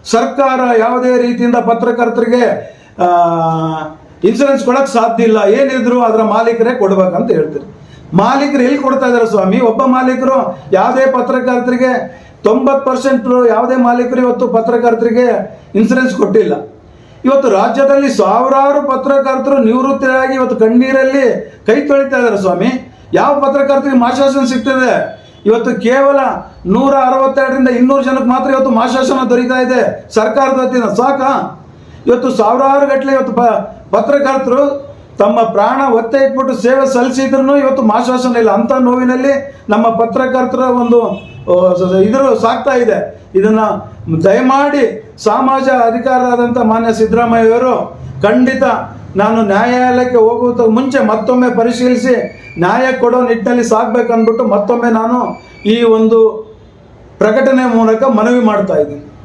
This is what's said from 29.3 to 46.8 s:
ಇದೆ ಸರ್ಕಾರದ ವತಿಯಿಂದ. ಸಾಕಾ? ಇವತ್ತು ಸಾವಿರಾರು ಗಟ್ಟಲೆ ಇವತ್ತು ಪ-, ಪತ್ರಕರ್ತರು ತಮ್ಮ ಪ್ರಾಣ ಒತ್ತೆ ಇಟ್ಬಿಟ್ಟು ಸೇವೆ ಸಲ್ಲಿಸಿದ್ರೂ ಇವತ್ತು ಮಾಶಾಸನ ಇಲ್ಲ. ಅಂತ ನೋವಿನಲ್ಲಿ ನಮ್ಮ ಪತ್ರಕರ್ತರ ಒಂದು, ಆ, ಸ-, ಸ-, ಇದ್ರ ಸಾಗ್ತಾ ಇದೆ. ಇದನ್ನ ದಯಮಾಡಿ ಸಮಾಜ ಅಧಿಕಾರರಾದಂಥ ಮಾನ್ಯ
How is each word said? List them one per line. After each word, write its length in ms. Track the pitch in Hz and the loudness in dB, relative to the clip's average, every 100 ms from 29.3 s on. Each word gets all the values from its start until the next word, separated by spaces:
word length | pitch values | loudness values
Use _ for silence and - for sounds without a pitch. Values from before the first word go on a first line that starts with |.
| 240 247 254 | 0 0 0
ಇದೆ 480 | 247 254 - - - | 0 0 -2 -4 -4
ಸರ್ಕಾರದ 460 | 220 226 254 269 254 | -2 0 0 0 0
ವತಿಯಿಂದ. 300 | 226 247 214 | 0 -2 -2
ಸಾಕಾ? 720 | - 254 269 262 254 - - - - - - - | 0 0 0 -2 -2 -6 -14 -20 -20 -20 -8 0
ಇವತ್ತು 240 | 240 254 | 0 0
ಸಾವಿರಾರು 560 | - 208 247 277 277 277 | 0 0 2 2 2 2
ಗಟ್ಟಲೆ 260 | 269 269 | 0 0
ಇವತ್ತು 200 | 262 226 | -2 0
ಪ-, 600 | 226 240 202 - - - 202 | 0 0 0 -6 -16 -4 -2
ಪತ್ರಕರ್ತರು 880 | - 285 269 269 262 254 285 269 - - - - | 0 0 0 -2 0 0 0 -4 -12 -20 -20 -2
ತಮ್ಮ 220 | 208 233 | 0 2
ಪ್ರಾಣ 520 | 226 202 220 262 277 | 0 0 0 0 0
ಒತ್ತೆ 320 | 226 226 277 269 | 0 0 0 0
ಇಟ್ಬಿಟ್ಟು 360 | 262 262 240 | 0 -2 0
ಸೇವೆ 320 | 226 269 269 | 0 2 2
ಸಲ್ಲಿಸಿದ್ರೂ 640 | 247 254 262 269 269 269 285 | 0 0 -2 0 0 2 2
ಇವತ್ತು 260 | 269 - | 2 0
ಮಾಶಾಸನ 520 | 220 214 240 254 254 233 | 0 0 0 -2 0 0
ಇಲ್ಲ. 160 | 220 | 2
ಅಂತ 200 | 202 226 262 | 0 0 0
ನೋವಿನಲ್ಲಿ 760 | 247 247 247 254 277 277 - - - | 0 0 0 0 0 -2 -6 -14 -4
ನಮ್ಮ 180 | 208 233 | 0 0
ಪತ್ರಕರ್ತರ 720 | 226 226 262 254 254 247 254 | 0 -2 0 -2 -2 -2 -2
ಒಂದು, 420 | 254 247 233 233 208 | -2 0 2 2 0
ಆ, 640 | 190 - - - 180 185 | -6 -12 -14 -2 2 2
ಸ-, 180 | 180 185 | 0 0
ಸ-, 160 | 190 214 | 2 2
ಇದ್ರ 140 | 262 269 220 | 2 2 2
ಸಾಗ್ತಾ 300 | 226 247 277 | 0 -2 -2
ಇದೆ. 540 | 254 220 190 - - - 190 | 0 0 -2 -6 -14 -4 0
ಇದನ್ನ 240 | 214 220 214 - - - - 160 | 2 2 0 -4 -10 -16 -6 0
ದಯಮಾಡಿ 880 | 185 220 254 277 285 285 233 - - - | 2 2 2 2 0 0 -2 -2 -16 -6
ಸಮಾಜ 520 | 214 226 262 269 262 | -2 0 0 0 0
ಅಧಿಕಾರರಾದಂಥ 880 | 247 233 240 262 254 247 240 240 247 | 2 0 0 -2 0 0 0 0 0
ಮಾನ್ಯ 360 | 220 220 | 0 0